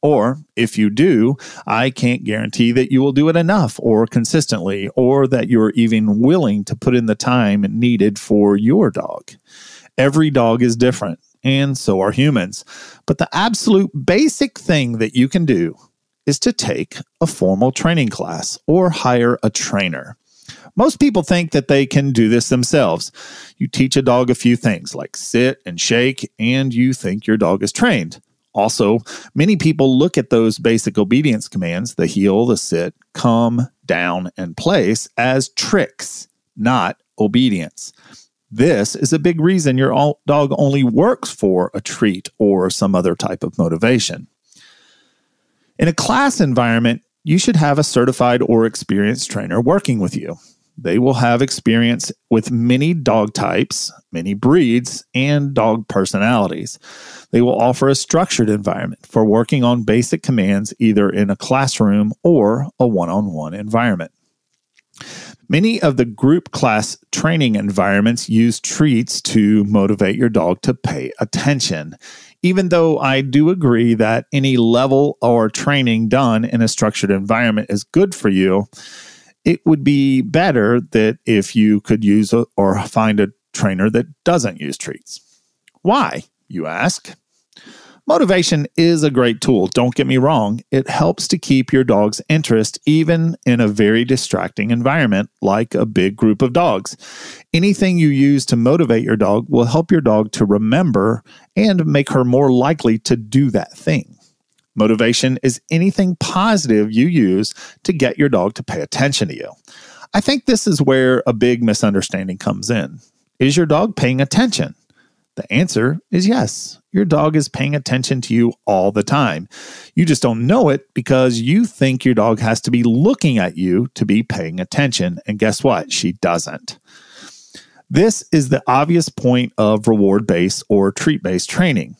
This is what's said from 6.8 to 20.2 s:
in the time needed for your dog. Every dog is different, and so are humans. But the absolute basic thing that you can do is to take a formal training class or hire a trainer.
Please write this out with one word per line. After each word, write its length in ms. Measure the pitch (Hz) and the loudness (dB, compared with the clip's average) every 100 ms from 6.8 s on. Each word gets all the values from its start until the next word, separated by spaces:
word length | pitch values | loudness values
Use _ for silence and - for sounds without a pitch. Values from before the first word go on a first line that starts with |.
| - | 0
in 120 | 123 117 | 0 0
the 100 | 107 | -2
time 460 | - 123 107 101 101 | 0 0 2 0 0
needed 480 | 107 120 117 104 101 | 0 0 2 0 -2
for 400 | - 104 101 101 | -2 2 4 2
your 360 | 110 175 156 | 2 2 2
dog. 400 | - - - - - _ - - - _ - | -2 -10 -12 -16 -20 _ -20 -20 -20 _ 0
Every 320 | 135 147 156 | 0 2 2
dog 320 | 135 117 117 | 2 2 2
is 140 | 123 113 | 2 2
different, 420 | 123 156 101 80 _ _ | 0 0 -6 -8 _ _
and 340 | 135 135 139 131 | -2 0 0 -4
so 240 | - 95 | -2 0
are 120 | 95 | 0
humans. 520 | 107 143 127 92 104 - - - - | 2 0 0 -4 -10 -18 -20 -20 -20
But 140 | - 160 | -6 -4
the 100 | 165 | -2
absolute 580 | 160 214 226 - 196 196 147 135 | -2 -2 -2 2 2 2 -4 0
basic 540 | 180 311 - 277 - | 2 2 0 -6 -6
thing 380 | - 156 123 113 | -2 0 0 -2
that 180 | 110 127 | -2 0
you 120 | 131 | 0
can 160 | 185 | 0
do 300 | 160 104 85 - _ _ _ _ | 0 0 0 -6 _ _ _ _
is 140 | - 139 | -4 -2
to 140 | - | -2
take 460 | - - - - - - _ | -2 -6 -6 -8 -12 -18 _
a 60 | 170 | -4
formal 460 | - 92 95 123 | -2 -2 2 0
training 380 | 131 165 170 123 | 0 -2 0 -2
class 500 | 95 85 82 - - - | -4 -8 -8 -10 -10 0
or 220 | 165 180 | 2 2
hire 500 | 156 127 123 120 120 | 0 0 2 2 0
a 80 | 113 | -2
trainer. 680 | - - 101 92 71 67 - | -4 -6 -4 -4 -6 -12 -20